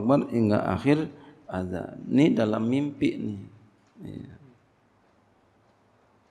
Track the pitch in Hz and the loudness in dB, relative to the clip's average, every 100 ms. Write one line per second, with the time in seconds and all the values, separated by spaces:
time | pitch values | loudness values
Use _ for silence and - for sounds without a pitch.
0 | 107 143 - 117 107 104 - 92 127 151 | 2 2 2 2 2 2 0 0 2 2
1 | 151 - - - - 92 92 90 - - | 0 -8 -20 -20 -10 -6 -4 -6 -8 -12
2 | - 123 156 226 107 110 113 135 147 143 | 0 4 4 4 2 0 0 0 -2 -2
3 | 139 - 110 101 101 - - _ _ - | -2 -2 -6 -8 -12 -20 -20 _ _ -18
4 | - - - - 135 _ _ _ _ _ | -14 -14 -14 -18 -20 _ _ _ _ _
5 | _ _ _ _ _ _ _ _ _ _ | _ _ _ _ _ _ _ _ _ _
6 | _ _ _ | _ _ _